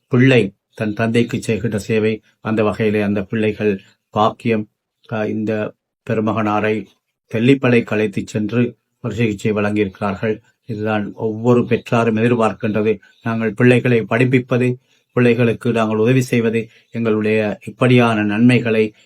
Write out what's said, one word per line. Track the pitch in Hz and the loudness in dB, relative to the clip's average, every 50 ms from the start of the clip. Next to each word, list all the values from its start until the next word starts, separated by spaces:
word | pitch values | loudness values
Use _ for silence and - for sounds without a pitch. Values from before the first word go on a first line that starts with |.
| _ _ | _ _
பிள்ளை | - 127 127 131 131 120 104 98 - _ _ _ _ | 2 4 4 4 4 4 2 0 -4 _ _ _ _
தன் | - 113 107 101 | -6 -6 -6 -4
தந்தைக்கு | - 113 113 113 120 117 117 - 107 | -2 -2 0 0 0 0 0 -2 -6
செய்கின்ற | - - 113 101 110 113 104 104 | -4 -4 -4 -4 -4 -4 -4 -4
சேவை. | - - 113 110 107 110 110 110 - _ _ _ | -4 -2 -2 0 0 -2 -2 -4 -8 _ _ _
அந்த | - 113 110 107 110 | -8 -4 -2 0 0
வகையிலே | 104 101 - 117 107 104 107 | 0 0 0 -2 0 0 0
அந்த | 104 101 104 104 98 | 0 -2 -2 -2 -4
பிள்ளைகள் | - - 113 110 110 104 - 107 107 101 95 - _ _ _ _ _ | -4 -4 -2 -2 -2 -2 -2 -2 -2 -2 -4 -6 _ _ _ _ _
பாக்கியம். | - 107 104 110 - - - 120 113 110 107 - _ _ _ _ _ _ _ - | 0 0 2 2 0 -2 -2 -2 -2 -2 -4 -6 _ _ _ _ _ _ _ -10
அஹ், | 120 110 107 107 | -6 -6 -4 -4
இந்த | - 110 107 107 110 107 107 101 - _ _ _ _ _ _ - | -4 -4 -4 -4 -4 -4 -4 -6 -10 _ _ _ _ _ _ -4
பெருமகனாரை | 117 110 107 110 104 110 107 104 104 107 107 107 107 107 101 - _ _ _ _ _ _ _ _ - | -2 0 0 0 0 0 0 0 0 0 0 0 -2 -2 -4 -10 _ _ _ _ _ _ _ _ -4
தெல்லிப்பளை | 113 113 127 139 135 135 127 120 117 117 | 0 4 4 4 4 4 2 2 2 2
கலைத்துச் | - 113 107 107 107 - 113 101 - | 0 -2 -2 -2 -2 -2 -6 -8 -6
சென்று | - 120 107 101 - 120 123 120 123 _ _ _ _ _ | -4 -4 -4 -2 0 0 -2 -2 -4 _ _ _ _ _
ஒரு | - 120 104 | -10 -6 -2
சிகிச்சை | 104 120 110 104 95 - 113 104 | -2 0 0 -2 -2 -2 -2 0
வழங்கியிருக்கிறார்கள். | 104 104 104 104 104 104 98 95 - 107 101 95 92 - 110 107 107 - _ _ _ _ | 0 0 0 0 0 -2 -2 -4 -4 -6 -6 -4 -4 -4 -4 -4 -4 -8 _ _ _ _
இதுதான் | - 117 104 107 110 107 107 104 98 - | -10 -8 -6 -4 -2 -2 -2 -4 -6 -6
ஒவ்வொரு | - 113 110 107 110 113 123 123 147 - | -6 -6 -6 -4 -2 2 2 2 2 2
பெற்றாரும் | - 117 101 - - 127 117 117 113 110 | 0 -2 -4 -2 -2 0 0 2 2 2
எதிர்பார்க்கின்றது. | 110 113 120 123 120 110 107 95 - - 110 104 110 107 110 107 98 - _ _ _ | 2 2 2 2 2 0 0 -2 -2 -4 -4 -2 0 0 0 -2 -2 -6 _ _ _
நாங்கள் | - 113 113 113 113 110 101 | -6 -6 -4 -2 -2 -2 0
பிள்ளைகளை | - 127 123 123 123 123 131 123 113 | 2 2 4 4 2 2 0 0 0
படிப்பிப்பது, | 107 98 117 113 131 127 131 131 127 - - 123 123 123 123 127 _ _ _ _ _ _ _ | 0 0 0 0 2 2 2 0 0 0 -2 0 0 0 -2 -4 _ _ _ _ _ _ _
பிள்ளைகளுக்கு | 123 123 120 117 120 123 117 107 - - 127 | 2 2 2 2 2 0 0 -2 -2 -2 -2
நாங்கள் | 113 113 113 110 110 107 | 0 0 0 0 0 2
உதவி | 107 117 131 131 | 2 2 2 2
செய்வது, | 123 127 - 120 113 113 110 117 110 - - _ _ _ | 2 0 0 0 0 0 0 -2 -4 -6 -12 _ _ _
எங்களுடைய | - 117 117 113 107 107 104 107 110 110 107 104 98 - - | -8 -4 -2 0 0 0 0 0 0 0 0 -2 -4 -6 -10
இப்படியான | - 107 - 131 127 127 123 120 117 113 107 104 | -14 -4 0 2 4 4 4 4 2 2 0 -2
நன்மைகளை | 104 101 107 117 123 127 117 - 113 110 113 110 110 - _ _ | -2 0 2 4 4 4 4 2 0 0 0 0 0 -2 _ _